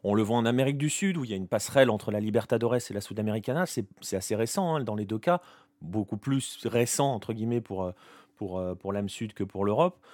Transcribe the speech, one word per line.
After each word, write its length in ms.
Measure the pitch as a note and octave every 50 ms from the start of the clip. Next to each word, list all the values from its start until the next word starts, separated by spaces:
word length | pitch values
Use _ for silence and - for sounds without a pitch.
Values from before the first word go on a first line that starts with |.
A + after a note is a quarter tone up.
| -
On 100 | G2+ G#2
le 80 | A2
voit 140 | A2 G2+ A#2
en 80 | A#2+ A2+
Amérique 320 | A2+ A#2+ B2+ C3+ C#3 C#3+
du 140 | C#3 D3 D3+
Sud, 260 | - - G3 G3 F#3
où 80 | E3+ C3
il 60 | A2+
y 20 |
a 40 | G#2
une 120 | F#2+ F#2+ F2+
passerelle 400 | - G#2+ - - - C#3 C3+ B2
entre 240 | G#2+ G#2 - -
la 80 | G#2 G#2
Libertadores 560 | G#2+ A2 G#2 A2+ G#2+ - B2 A2+ A#2 A#2 B2
et 160 | B2 - -
la 80 | G2+ G2+
Sudamericana. 640 | - - G2+ A2 G#2+ G#2+ G#2 A2 G#2 - B2 E3 F#3
C'est, 240 | F3 - B2+ G#2+ - - -
c'est 140 | - - -
assez 200 | F#2+ F#2 - A2
récent, 400 | G#2 A2+ A2+ - G3 F#3+ E3+ D#3+
hein, 80 | D3+ B2+
dans 100 | A2 G#2+
les 120 | G#2 G#2
deux 120 | G2 A2 A2
cas, 220 | - F3 F3 F3+ - - - - - _ _ _
beaucoup 380 | - E2 F#2 A2 G2+ - A2+ G#2
plus 480 | - C3+ C#3 C3+ - - - - -
récent, 480 | A#2 A2 A#2+ A#2+ A#2+ - - C#3 C#3 B2+
entre 180 | G#2 - -
guillemets, 300 | A2+ G#2+ A2 A#2 A#2+ A#2+
pour, 220 | G#2+ - G2+ F#2 F#2
euh, 80 | F#2 F2+ - - - - - - _ _
pour, 220 | _ G#2+ F#2+ F2+ F#2
euh, 160 | F2+ F2+ F2+
pour 180 | F2+ - G2
l'Am 160 | G2+ G2+ G2+ G2
Sud 240 | - - A2+ G#2+
que 120 | - - G2+
pour 200 | G2 - F#2+ G2
l'Europe. 340 | G2+ G#2 A#2+ E3 F3+ - _ _ -